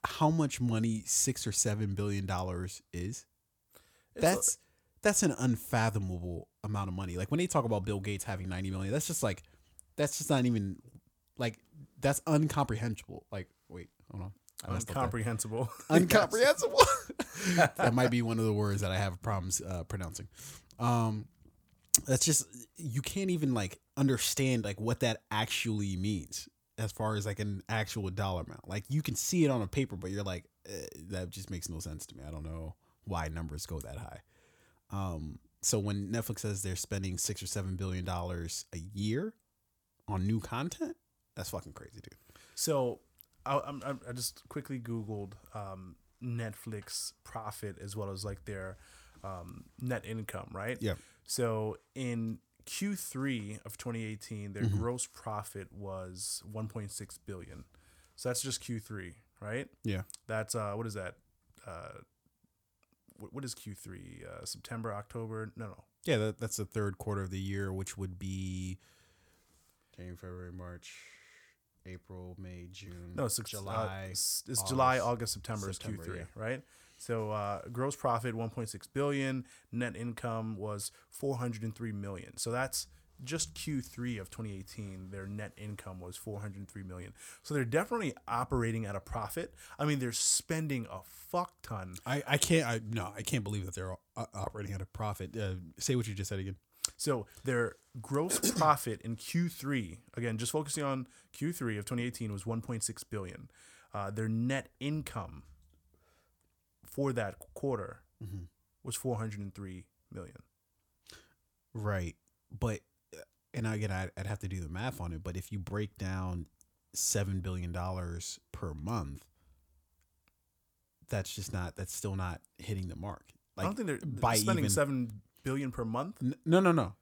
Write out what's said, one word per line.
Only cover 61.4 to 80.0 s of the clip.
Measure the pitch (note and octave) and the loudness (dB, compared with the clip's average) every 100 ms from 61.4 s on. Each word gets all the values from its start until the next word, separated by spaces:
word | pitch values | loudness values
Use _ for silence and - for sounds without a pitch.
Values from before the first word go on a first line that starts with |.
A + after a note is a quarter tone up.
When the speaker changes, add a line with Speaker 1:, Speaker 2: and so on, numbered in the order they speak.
| _ - | _ -20
Speaker 2:
Uh, | - D#2 - - - _ _ _ _ _ _ _ _ _ _ - | -14 -12 -12 -14 -20 _ _ _ _ _ _ _ _ _ _ -16
what, | G#2+ | -12
what | - | -10
is | C3 | -8
Q | - G#2+ | -10 -12
three? | G2+ G2+ F#2 F2 E2 E2+ | -12 -12 -12 -14 -14 -14
Uh, | E2+ | -12
September, | - - - A#2 A2+ | -10 -10 -8 -6 -4
October? | G#2 G#2 A#2+ A2+ A2 A2 | -6 -8 -8 -6 -6 -8
No, | - G#2+ | -8 -10
no. | - _ _ | -12 _ _
Speaker 1:
Yeah, | - A#2+ | 2 4
that, | G#2+ G#2 | 4 0
that's | - - | -4 -2
the | |
third | G2+ A2+ G2+ F#2+ | -2 0 0 -2
quarter | G#2+ G2+ | -2 -2
of | F#2+ | -2
the | F#2+ | -4
year, | F#2+ G2 G2 | -2 -2 -2
which | F#2+ F#2+ - | -2 -4 -4
would | F#2+ F2+ | -6 -4
be | F#2+ F#2+ F#2+ F#2 F#2 F2+ _ _ _ _ _ _ _ _ _ _ _ | -4 -4 -2 -4 -4 -6 _ _ _ _ _ _ _ _ _ _ _
January, | - F2+ F2 | -14 -12 -10
February, | F#2 F2+ F2+ | -10 -10 -10
March, | F2+ F2 F2 - - - - - - - _ _ _ | -10 -12 -12 -14 -18 -20 -20 -20 -20 -20 _ _ _
April, | F#2 F2+ - F#2 F2+ F2+ | -14 -14 -12 -12 -10 -10
May, | F#2 F2 F2 | -10 -10 -12
June, | F#2 G2 F2 F2 | -12 -12 -12 -8
Speaker 2:
No, | F2+ | -2
it's, | B2 - | 0 0
uh, | |
Speaker 1:
July, | - G#2 G2 A2 G#2+ G2 F#2+ | -4 -8 -2 -2 -2 -4 -4
Speaker 2:
s-, | F#2+ - - - | -2 0 0 0
it's | B2 | -2
July, | F#2+ C3 C3 C3 | 2 4 6 6
Speaker 1:
August, | A#2 | 4
Speaker 2:
August, | A#2+ A2+ | 0 -2
September | G2+ - A2 G2 | -4 -4 -4 -4
is | F#2+ | -4
Speaker 1:
September, | - G2+ | -6 -6
Speaker 2:
Q | E2 | -6
three, | F#2 | -8
Speaker 1:
yeah. | F2+ | -8
Speaker 2:
right? | - A2 C3 - - - - | -6 -4 -4 -8 -20 -20 -14
So, | - A2+ G#2+ | -2 -2 0
uh, | G#2+ G2+ G2+ - | 0 0 -2 -4
gross | A#2+ C3+ | -2 -2
profit, | C3+ C3+ A#2 B2 | 0 2 2 0
one | A2+ A2+ | -2 -2
point | B2+ A2 | -4 -6
six | G2 | -8
billion. | - C3+ C#3+ C#3 C3+ C3 B2 - _ | -6 0 2 2 0 -2 -6 -18 _
Net | A#2+ A#2+ | -4 -2
income | G#2 | -4